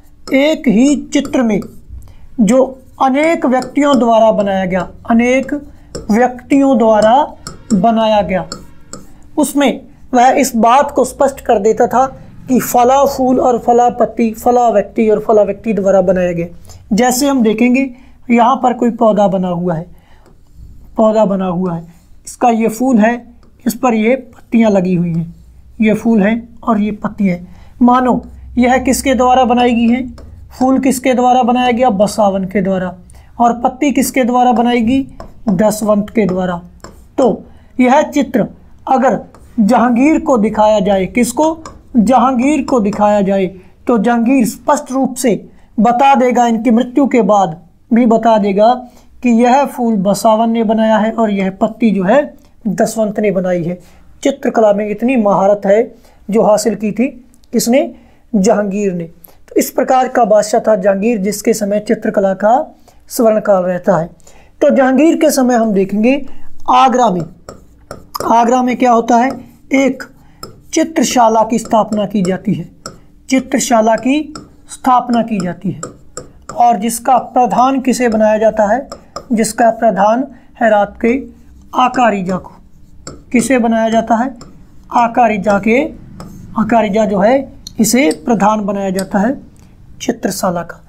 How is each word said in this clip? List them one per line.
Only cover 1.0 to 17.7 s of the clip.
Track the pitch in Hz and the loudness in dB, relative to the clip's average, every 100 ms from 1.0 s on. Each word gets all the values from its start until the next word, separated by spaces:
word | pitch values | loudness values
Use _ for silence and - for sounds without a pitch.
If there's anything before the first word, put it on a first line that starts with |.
चित्र | - 285 277 269 | -2 -4 -2 -2
में | 226 190 - - - - - - - - | 0 -2 -6 -16 -18 -18 -18 -20 -12 -2
जो | 196 262 262 - - - | 2 2 0 -6 -20 -2
अनेक | 269 269 320 330 294 | 0 2 0 0 0
व्यक्तियों | 254 254 277 285 269 | -2 -2 0 2 2
द्वारा | 233 220 220 | 2 4 4
बनाया | 202 202 190 | 2 -2 -2
गया, | 185 180 170 - - | -2 -4 -6 -10 -2
अनेक | 233 240 262 262 294 - - - - - | 0 2 0 -2 -8 -10 -20 -18 -12 -2
व्यक्तियों | 214 247 254 - 277 269 233 | 0 0 -2 0 2 4 2
द्वारा | 226 214 214 262 311 - - - - | 4 4 4 2 0 -6 -18 -20 -4
बनाया | 196 175 220 220 208 | 0 2 0 0 0
गया, | 180 185 160 - - - - - - - - - | 0 -4 -6 -14 -18 -20 -20 -20 -20 -20 -8 -4
उसमें | 277 285 277 - - - - | -2 0 0 -2 -12 -20 -4
वह | 247 254 | 2 4
इस | 262 247 226 | 2 0 0
बात | 226 262 285 | 2 2 2
को | - | -2
स्पष्ट | 240 - 269 269 | -4 -2 -4 -2
कर | - 220 | -2 0
देता | 214 220 240 | 0 0 0
था | 240 269 - - - - | 0 -2 -6 -20 -16 -2
कि | 240 | -2
फला | - 240 240 277 277 | 0 2 2 2 0
फूल | 277 254 254 | 0 0 2
और | 254 233 | 0 0
फला | - 240 240 | 2 2 2
पत्ती | - 220 - 226 | 0 -4 -2 -4
फला | 214 247 247 233 | -2 0 2 2
व्यक्ति | 202 196 - 220 | 0 -2 -2 0
और | 208 | 0
फला | 214 214 | 2 2
व्यक्ति | 196 202 226 | 2 -2 -4
द्वारा | 202 196 190 | -2 2 2
बनाया | 180 185 180 | 2 0 -2
गया। | 170 170 - - - - | -4 -8 -12 -20 -20 -4
जैसे | 208 254 247 285 | 0 0 0 0
हम | 269 | 2
देखेंगे | 220 214 247 | 0 2 2